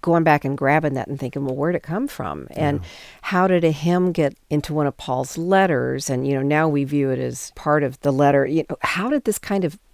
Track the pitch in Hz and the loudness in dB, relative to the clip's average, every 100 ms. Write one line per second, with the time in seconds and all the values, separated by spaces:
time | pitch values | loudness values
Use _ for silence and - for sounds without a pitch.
0 | - 170 165 147 135 139 135 151 156 131 | 2 2 4 2 2 -2 2 2 2 -4
1 | - 139 131 139 139 131 151 175 - 175 | -6 -6 -6 -6 -6 -2 -2 -2 -4 -6
2 | 277 - 98 73 65 - 151 143 90 - | -6 -6 -8 -8 -10 -2 0 0 -6 -18
3 | - - - 185 185 180 165 147 165 175 | -20 -14 -4 0 4 4 2 2 0 2
4 | 180 170 143 - _ 151 - 151 143 - | 0 2 -2 -2 _ -4 -2 -2 -2 -4
5 | - 127 131 - 170 190 190 139 127 135 | -6 -4 -4 -6 2 4 4 2 0 -4
6 | 139 127 135 135 139 151 160 143 139 143 | -4 -2 0 0 2 2 2 0 0 0
7 | 135 131 127 123 - - - 151 139 135 | 0 -2 -4 -8 -14 -8 0 2 0 -2
8 | 143 135 143 139 135 160 - - - - | 0 4 4 4 2 0 -2 -4 -4 -2
9 | 220 294 - 208 - 196 185 170 _ | -2 -2 -2 -4 -2 -2 -2 -4 _